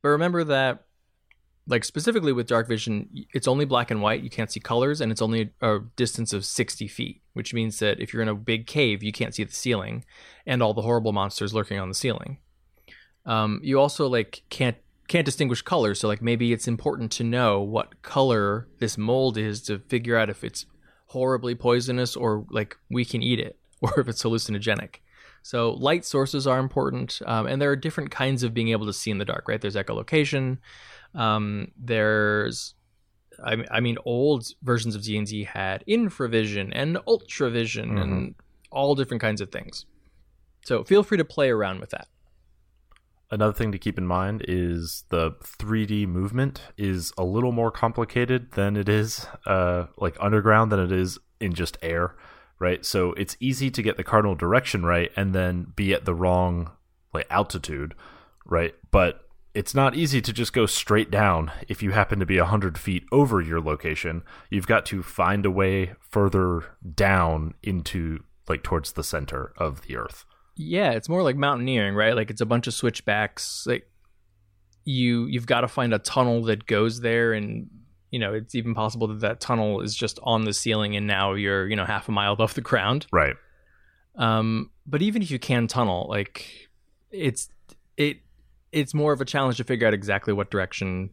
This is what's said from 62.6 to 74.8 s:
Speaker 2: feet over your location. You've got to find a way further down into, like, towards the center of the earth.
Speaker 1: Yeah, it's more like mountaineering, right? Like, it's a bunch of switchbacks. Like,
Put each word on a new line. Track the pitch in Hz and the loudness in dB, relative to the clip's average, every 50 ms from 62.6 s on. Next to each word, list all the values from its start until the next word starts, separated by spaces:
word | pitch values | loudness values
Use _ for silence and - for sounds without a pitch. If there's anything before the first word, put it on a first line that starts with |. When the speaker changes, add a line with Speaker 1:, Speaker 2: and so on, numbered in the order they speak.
| 98 92 80 | 2 0 -4
Speaker 2:
feet | - - - 92 87 - - | -4 -4 -2 -4 -4 -4 2
over | - 139 147 127 113 95 | 4 4 4 6 4 0
your | 85 78 80 82 | 0 2 -2 -2
location. | 80 78 76 73 - 80 80 - - 85 82 85 - - - - - _ | 0 0 -4 -2 -2 -4 -4 -4 -4 -4 -6 -6 -8 -12 -20 -20 -10 _
You've | 101 101 90 | -2 -2 2
got | - 113 110 - | 2 2 2 2
to | - - 95 | 0 -6 -6
find | 87 - - - 92 87 98 104 98 | -6 -8 -2 0 2 2 2 2 2
a | 101 | 2
way | 90 98 95 95 95 98 92 92 98 - | 2 2 2 2 2 0 0 -2 -6 -14
further | _ - - 107 101 98 90 98 92 90 87 85 82 - - _ - 92 78 | _ -2 2 4 4 4 4 4 2 2 0 -2 -4 -8 -18 _ -16 -8 0
down | - 98 98 98 92 85 82 80 78 78 78 - - - | 2 2 4 4 4 4 2 2 0 -2 -4 -6 -8 -6
into, | 104 95 90 76 - - 92 82 80 78 78 - _ - _ _ | -4 -4 -2 -4 -4 -4 -4 -4 -4 -6 -8 -10 _ -20 _ _
like, | - 82 76 - | -4 -4 -4 -2
towards | - 95 82 73 - | -2 -2 -2 -2 -4
the | - - 76 | -8 -8 -6
center | - - 78 71 69 71 67 67 - - | -4 -4 -6 -6 -6 -8 -8 -8 -10 -6
of | - - 78 69 67 - | -4 -4 -4 -4 -8 -10
the | - 65 | -10 -8
earth. | 58 55 - - - - _ _ _ _ _ _ | -8 -8 -10 -12 -16 -20 _ _ _ _ _ _
Speaker 1:
Yeah, | - 151 156 170 185 208 151 | -12 -8 -2 0 2 2 2
it's | 117 110 - - | 2 0 -2 0
more | 165 180 | 0 2
like | 185 143 127 | 2 2 2
mountaineering, | 143 139 143 139 120 120 131 131 117 104 98 98 | 2 2 2 2 0 0 0 2 2 2 2 2
right? | 104 107 113 120 | 4 4 4 4
Like, | 117 107 107 | 2 0 -2
it's | 110 - | -2 -4
a | 113 | 0
bunch | 110 120 120 117 | 2 2 0 0
of | 123 113 | -2 -4
switchbacks. | - - 120 107 - - - 101 104 107 101 _ - - - - - - | 0 0 0 0 0 -2 0 2 2 0 -2 _ -8 -10 -8 -8 -8 -4
Like, | 131 123 - - _ _ _ _ _ _ _ _ _ _ _ _ _ _ _ _ _ _ _ | -2 -4 -4 -4 _ _ _ _ _ _ _ _ _ _ _ _ _ _ _ _ _ _ _